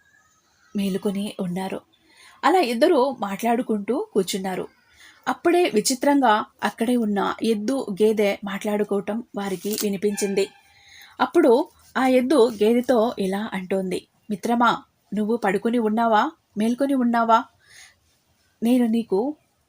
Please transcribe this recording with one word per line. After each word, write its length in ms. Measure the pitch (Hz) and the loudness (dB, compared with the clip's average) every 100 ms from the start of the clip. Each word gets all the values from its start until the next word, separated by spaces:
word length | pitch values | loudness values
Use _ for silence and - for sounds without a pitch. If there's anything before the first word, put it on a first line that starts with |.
| _ _ _ _ _ _ _ 208 | _ _ _ _ _ _ _ -4
మేలుకొని 580 | 202 190 208 196 202 - | -4 -2 -4 -4 -8 -8
ఉన్నారు. 420 | 185 175 190 - - _ _ _ - - | -6 -6 -6 -8 -12 _ _ _ -20 -2
అలా 160 | 269 370 | 2 2
ఇద్దరూ 580 | 262 233 302 320 277 254 | 2 2 2 4 0 -2
మాట్లాడుకుంటూ 880 | 196 196 226 240 247 214 202 262 440 | -8 -4 -2 -2 -2 -4 -2 -4 -2
కూర్చున్నారు. 540 | 220 180 202 190 185 160 _ _ _ - _ - | -2 -2 -4 -6 -8 -10 _ _ _ -20 _ -8
అప్పుడే 440 | 254 349 349 359 | -2 2 2 2
విచిత్రంగా 720 | 208 - 254 277 285 254 214 247 _ | 0 -2 -2 2 4 4 2 0 _
అక్కడే 320 | 214 - 226 247 | -6 -2 0 0
ఉన్న 400 | 220 202 190 - | 0 0 -2 -2
ఎద్దు, 420 | 226 214 214 269 - 185 | -2 -2 -2 -4 -6 0
గేదె 340 | 214 214 202 202 | 2 2 0 -2
మాట్లాడుకోవటం 800 | 202 190 214 208 202 202 202 214 - - | -6 -8 -4 -4 -2 -4 -4 -8 -8 -10
వారికి 400 | 196 185 202 214 | -6 -6 -6 -4
వినిపించింది. 680 | 214 196 208 202 202 196 196 - _ _ _ - - - | -4 -2 -4 -2 -2 -2 -4 -6 _ _ _ -20 -20 -4
అప్పుడు 480 | 254 339 302 240 349 _ _ - | 0 4 4 4 2 _ _ -2
ఆ 100 | 262 | 2
ఎద్దు 420 | 254 254 302 233 | 2 4 4 4
గేదెతో 640 | 214 208 240 240 254 226 - | 4 2 2 2 2 2 -2
ఇలా 300 | 190 196 220 | -4 -4 -6
అంటోంది, 540 | 190 185 190 190 180 - _ - | -8 -6 -4 -4 -6 -10 _ -12
"మిత్రమా, 540 | 208 220 233 233 180 - _ _ | -8 -2 2 2 0 -6 _ _
నువ్వు 240 | 202 208 226 | -4 -2 -2
పడుకుని 420 | 208 190 233 240 | 0 -2 0 0
ఉన్నావా, 520 | 214 220 233 214 269 - _ - | 0 0 2 2 0 -4 _ -4
మేల్కొని 360 | 226 240 277 | -2 0 0
ఉన్నావా? 500 | 277 240 233 226 226 254 _ _ - - _ _ _ _ _ _ _ | 0 0 2 4 4 2 _ _ -20 -20 _ _ _ _ _ _ _
నేను 220 | 226 254 240 | 2 4 4
నీకు 500 | 226 226 190 254 302 _ _ | 0 0 -2 -2 -6 _ _